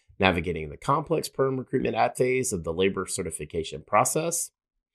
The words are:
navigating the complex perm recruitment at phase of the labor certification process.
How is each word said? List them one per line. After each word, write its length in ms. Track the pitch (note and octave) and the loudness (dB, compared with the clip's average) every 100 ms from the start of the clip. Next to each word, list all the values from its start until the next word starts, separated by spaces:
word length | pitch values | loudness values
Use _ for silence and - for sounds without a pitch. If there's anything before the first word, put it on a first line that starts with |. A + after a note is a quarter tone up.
| _ - | _ 2
navigating 480 | F#2+ - E2 E2 D2+ | 4 4 -2 -4 -6
the 80 | D2 | -8
complex 520 | - D3 D3 D#3+ - | -2 -2 0 -4 -4
perm 280 | - C3+ C3 | -2 0 0
recruitment 400 | B2 C3 A#2 A2+ | -2 -2 0 0
at 200 | A#2+ - | 0 2
phase 360 | B2+ B2+ B2 | 2 2 0
of 100 | F#2+ | -2
the 100 | E2 | -4
labor 340 | E2 F#2+ F#2 F2+ | 2 2 2 -4
certification 760 | - F2 - D#2 E2+ D#2+ D2+ | -4 -6 -6 -8 -6 -6 -8
process. 680 | - G#2+ C3 D#3+ E3 E3 - _ _ _ _ | 2 4 4 2 -2 -4 -6 _ _ _ _